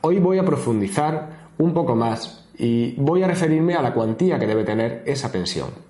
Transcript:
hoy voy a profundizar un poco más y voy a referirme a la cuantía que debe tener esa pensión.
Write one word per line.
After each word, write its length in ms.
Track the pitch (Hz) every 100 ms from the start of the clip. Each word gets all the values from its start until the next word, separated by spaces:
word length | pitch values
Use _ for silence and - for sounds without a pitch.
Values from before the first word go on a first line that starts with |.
hoy 180 | 156 190
voy 180 | 180 190
a 80 | 185
profundizar 1040 | 135 123 110 98 - 151 156 - - - -
un 160 | 165
poco 220 | 165 139 113
más 520 | 113 113 - - - -
y 380 | 117 117 117 -
voy 220 | 139 180
a 40 | 185
referirme 460 | 170 160 156 170
a 80 | 175
la 140 | 127 113
cuantía 420 | 113 113 185 147
que 80 | 110
debe 180 | 107
tener 380 | 104 107 113 - -
esa 240 | 139 123
pensión. 380 | 92 87 78 65 -